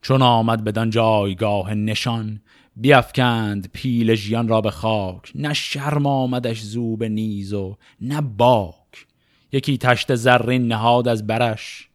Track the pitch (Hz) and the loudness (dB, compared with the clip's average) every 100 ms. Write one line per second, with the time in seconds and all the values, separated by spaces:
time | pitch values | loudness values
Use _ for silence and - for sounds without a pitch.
0 | - 131 127 117 113 113 107 107 113 110 | 2 4 6 4 2 0 -2 -2 0 2
1 | 110 107 101 92 110 104 92 104 107 107 | 2 2 0 -2 -2 -2 -2 -4 -2 -2
2 | - 117 107 107 _ _ _ - 120 139 | -4 -4 -6 -10 _ _ _ -4 4 4
3 | 117 - 123 117 107 101 92 - 131 117 | 4 0 0 2 -2 -4 -6 -8 -4 0
4 | 113 113 101 113 117 110 107 - 110 110 | 2 2 0 -2 2 0 0 -4 -2 -2
5 | 95 92 - - 147 147 - 143 139 147 | -4 -8 -14 -8 -4 -4 -6 -6 -2 0
6 | 139 139 131 123 120 113 104 113 117 110 | 2 0 0 -2 -2 -6 -6 -4 -4 -4
7 | 113 107 110 101 98 101 95 101 _ _ | -4 -2 -4 -6 -6 -6 -6 -10 _ _
8 | 120 143 143 101 120 120 90 - _ - | -6 -4 -4 2 4 4 0 -10 _ -20
9 | - _ _ _ _ 135 135 131 127 123 | -20 _ _ _ _ -6 -2 -2 2 2
10 | - 127 120 123 117 127 120 113 113 120 | 2 0 4 4 4 0 0 0 2 2
11 | 123 113 107 110 120 110 - - - | 2 -2 -2 0 0 -2 -10 -18 -20